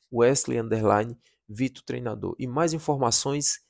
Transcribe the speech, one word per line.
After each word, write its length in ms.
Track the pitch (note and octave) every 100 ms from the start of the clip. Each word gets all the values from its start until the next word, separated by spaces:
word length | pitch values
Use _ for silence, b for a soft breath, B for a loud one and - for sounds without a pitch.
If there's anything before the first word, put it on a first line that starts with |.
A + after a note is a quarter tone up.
| _
Wesley 480 | A#2+ A#2+ C#3 - A#2+
underline 580 | A2+ A2+ G#2+ G#2 A#2 A#2+ _ _ -
Vitor 340 | G#2+ C3 C3
Treinador. 540 | - B2 A#2+ G#2+ F#2 -
E 80 | B2+
mais 260 | C3 E3+
informações 840 | D#3 D#3 C#3 A#2+ - C3+ C#3+ C#3+ -